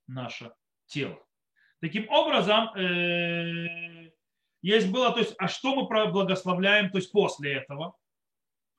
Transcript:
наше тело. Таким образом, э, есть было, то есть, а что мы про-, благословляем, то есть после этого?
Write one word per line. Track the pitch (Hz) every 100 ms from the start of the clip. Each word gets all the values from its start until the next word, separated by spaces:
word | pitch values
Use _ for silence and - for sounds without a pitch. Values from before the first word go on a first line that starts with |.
| -
наше | 127 120 - 117 - _ _ _
тело. | 147 120 80 _ _ _ _ _ _
Таким | 170 190 220
образом, | 285 320 254 185 214 226 196
э, | 185 175 175 175 170 170 170 170 170 170 170 165 165 _ _ _ _ _
есть | 175 220 190
было, | 240 240
то | -
есть, | 220 -
а | 185
что | - 262 269
мы | 214
про-, | 220 208
благословляем, | 180 190 190 185 180 196 208 196
то | 190
есть | 175
после | 208 185 - 143
этого? | 135 - 143 170 - _ _ _ _ _ _ _